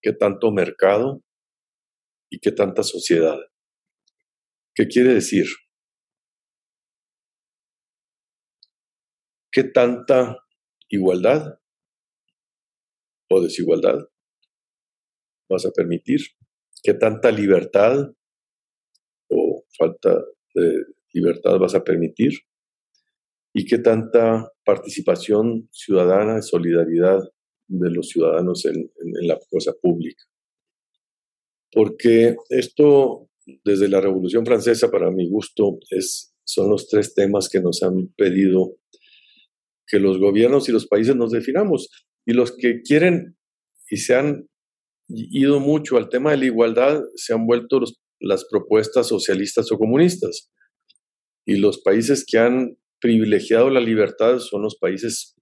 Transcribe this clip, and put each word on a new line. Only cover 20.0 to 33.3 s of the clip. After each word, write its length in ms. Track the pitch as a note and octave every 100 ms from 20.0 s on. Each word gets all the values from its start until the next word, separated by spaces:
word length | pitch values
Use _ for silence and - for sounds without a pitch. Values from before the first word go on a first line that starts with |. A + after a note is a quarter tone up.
| - E3+ - _ _ -
de 280 | E2+ D#2 - - _
libertad 440 | E2 E2+ - F#2+ F#2+
vas 160 | F2+
a 100 | F#2
permitir? 500 | - E2+ E2 - B2+ C#3+ _ _ _ _ _ _ _ _ _ _ _
¿Y 120 | - F#2
qué 140 | A#2+
tanta 720 | A2+ A2 A2 A#2+ A2+ A2+ A2 _ -
participación 1040 | G2 - - F#2 F2 - G#2 A2+ A2+ -
ciudadana, 680 | - - F#2+ F2+ F#2+ G#2+ A2
solidaridad 800 | G#2 F2 E2+ E2+ E2 E2+ F2+ F#2+ F#2+ _ _ _ _
de 220 | F#2 F2
los 180 | F2 D#2+
ciudadanos 560 | E2+ E2 D#2+ F2+ F2 D#2
en, 100 | D#2+
en, 380 | - - E2 E2
en 60 | E2+
la 120 | D#2+ _
cosa 220 | F2+ - -
pública? 400 | F2+ E2+ D#2+ - _ _ _ _ _ _ _ _ _ _ _ _ _ _ _
Porque 640 | A2 G#2+ - A#2+ A2+ A#2 A#2 -
esto, 800 | C3 B2 - D3 C#3+ C3 B2 G2